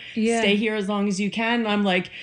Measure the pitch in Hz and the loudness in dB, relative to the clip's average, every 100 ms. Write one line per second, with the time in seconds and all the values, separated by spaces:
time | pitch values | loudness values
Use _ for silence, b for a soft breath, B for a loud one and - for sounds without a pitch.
0 | B 226 220 233 208 208 220 214 196 208 | B -2 0 2 2 2 2 0 0 0
1 | 208 185 202 214 226 240 214 208 202 185 | 0 0 -2 -2 0 0 0 0 2 0
2 | 180 B | -2 B